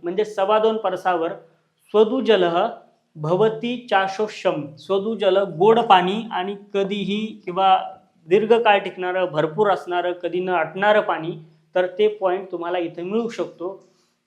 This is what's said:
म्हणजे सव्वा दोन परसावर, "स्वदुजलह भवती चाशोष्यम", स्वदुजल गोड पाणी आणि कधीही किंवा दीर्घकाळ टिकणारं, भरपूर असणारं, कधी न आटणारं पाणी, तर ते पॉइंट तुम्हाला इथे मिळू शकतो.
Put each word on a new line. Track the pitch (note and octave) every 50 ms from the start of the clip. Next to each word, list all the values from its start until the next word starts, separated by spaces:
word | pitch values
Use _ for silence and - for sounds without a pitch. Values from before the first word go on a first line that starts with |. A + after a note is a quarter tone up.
म्हणजे | E3+ F3 F#3 G#3 G#3+
सव्वा | G#3 - G3+ G3 G3+ G#3+ A3
दोन | A3 A3+ A3
परसावर, | A3 G3+ F#3 F3+ - - F#3 F3+ E3+ E3 E3+ G3 - - _ _ _ _ _ _ _ _ _
"स्वदुजलह | - G#3+ A3 G#3 B3+ C4+ G#3+ G#3+ G#3+ F#3+ F3+ E3+ E3 F3+ G#3 A#3 - - - _ _ _ _ _ _
भवती | D#3+ D3+ D#3 F3+ F#3 A3 A3 A3 - A#3 A#3+ B3 A#3 - -
चाशोष्यम", | G3+ F#3+ F#3+ F#3+ - - G#3+ G#3 - - - F#3 D#3+ D3+ D3+ D#3+ -
स्वदुजल | - - - G3 G3 G3 A3+ A3+ F#3+ G#3 F#3+ F#3 G3
गोड | G3+ F3+ D#3+ D#3 F#3+ A3 A3+ A#3
पाणी | A3+ - G3 F3+ F3+ F#3 G3+ A3+ A3+ -
आणि | - F3+ F3+ G3+ G3+ G3 - - -
कधीही | G3 G3 F#3+ G#3 G#3 F#3+ F3+ G3+ G#3+ A3 A3 A3 - -
किंवा | F#3 F3 F#3+ F#3+ F#3+ F#3+ - - - - - _ _ _ _ _ D#3
दीर्घकाळ | F3+ G#3+ A3 G#3 A#3 A#3 A#3 G#3+ G3+ G3
टिकणारं, | G3 F#3+ F3+ F#3 F#3 F3+ F#3 F#3 F3+
भरपूर | F3 D3+ D3+ D#3+ D#3 D#3 G#3 G#3+ G3+
असणारं, | F3+ - - F3+ F3 F3+ F3 F3+
कधी | F3 F3 F3+ E3 E3 F3+
न | F#3 F#3
आटणारं | F3+ E3 D#3 D#3 E3 F#3+ G3+ G#3+ G#3+ G#3+
पाणी, | G3 G3 E3+ D#3+ D#3+ E3+ - - - - _ _ _ _ _
तर | F3+ F3+
ते | F3+ F#3 G3 G#3+ G#3+
पॉइंट | G#3 - F#3+ F#3 F#3 F#3+ F#3 -
तुम्हाला | F#3 E3 E3+ F3 F3+ F3+
इथे | E3+ E3 E3 F3
मिळू | F3 F#3 G#3 A#3 A#3 -
शकतो. | - F#3 E3 - - - E3+ F#3+ F#3+ F3+ _ _ _ _ _ _ _ _ _